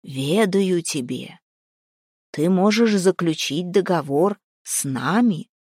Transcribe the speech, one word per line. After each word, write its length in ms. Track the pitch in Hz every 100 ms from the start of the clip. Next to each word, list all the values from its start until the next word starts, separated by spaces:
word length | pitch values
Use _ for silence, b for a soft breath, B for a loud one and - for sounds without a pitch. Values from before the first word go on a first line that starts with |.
«Ведаю 760 | - 135 139 190 214 196 190 175
тебе. 600 | 165 147 123 127 - - _ _ _ _ _ _ _ _ _
Ты 180 | - 165
можешь 480 | 185 196 214 233 202
заключить 760 | 180 185 170 156 - 139 180
договор 680 | 196 185 175 143 139 190 208 _ _
с 220 | - -
нами» 640 | 143 127 127 196 247 160 - _